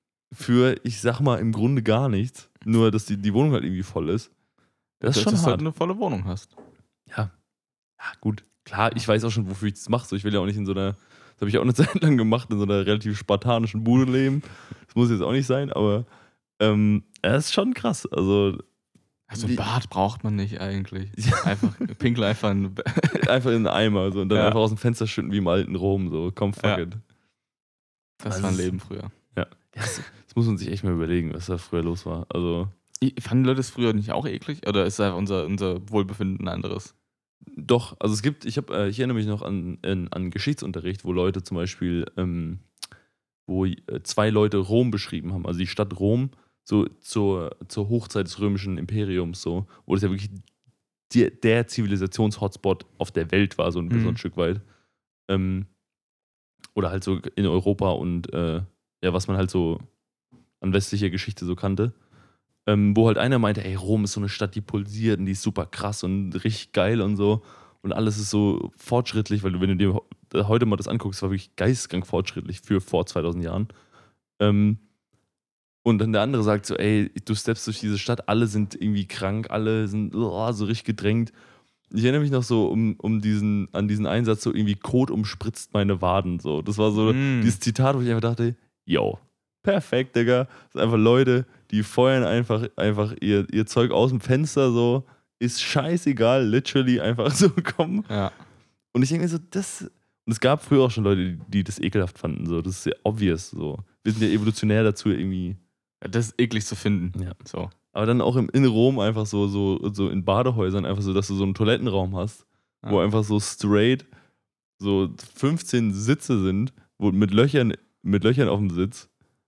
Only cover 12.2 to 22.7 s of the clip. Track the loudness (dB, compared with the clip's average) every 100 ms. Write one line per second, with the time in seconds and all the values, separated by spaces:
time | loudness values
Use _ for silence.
12.2 | 4 0 0 -2 0 0 2 0 -2 -4
13.2 | 0 0 2 0 0 -2 4 4 4 2
14.2 | 2 0 -6 -18 -20 -20 -6 0 2 2
15.2 | 0 0 0 -2 -2 0 2 2 -2 -12
16.2 | _ _ _ 0 2 4 4 2 -2 -2
17.2 | 2 2 2 0 0 0 -2 -2 -4 -2
18.2 | 2 4 2 -2 -12 _ _ _ _ _
19.2 | -14 -6 -4 -2 -2 -4 -4 -2 -2 -2
20.2 | -4 -2 -4 -6 -6 -6 -6 -8 -10 -4
21.2 | 0 2 2 0 -2 -2 -8 -2 -2 2
22.2 | 0 0 0 0 -2